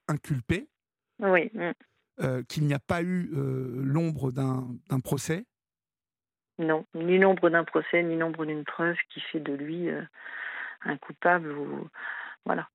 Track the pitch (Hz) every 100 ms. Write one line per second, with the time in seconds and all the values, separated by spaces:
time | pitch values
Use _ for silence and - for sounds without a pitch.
0 | - 147 - 139 - 170 294 _ _ _
1 | _ - 202 180 165 220 175 160 _ _
2 | _ - 147 127 127 - 147 139 - 175
3 | 175 180 175 139 135 131 131 123 135 143
4 | 165 147 135 127 135 131 127 123 - 135
5 | - 143 - 160 240 _ _ _ _ _
6 | _ _ _ _ _ - 160 156 - 165
7 | 170 185 196 185 175 165 160 160 156 175
8 | 170 165 165 160 156 151 147 - 170 170
9 | - - - 165 147 139 147 170 170 156
10 | 160 - - - - - - - - -
11 | - 151 175 175 160 147 143 143 147 -
12 | - - - - - 180 -